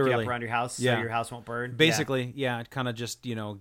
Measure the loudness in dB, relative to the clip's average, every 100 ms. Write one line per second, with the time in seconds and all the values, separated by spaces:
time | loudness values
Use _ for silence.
0 | 4 4 2 -2 0 0 0 0 2 2
1 | 0 -2 -4 -8 -8 -6 -4 4 4 4
2 | 2 0 -2 -2 -2 -2 -4 -4 -4 -4
3 | -6 -8 -6 -4 -6 -8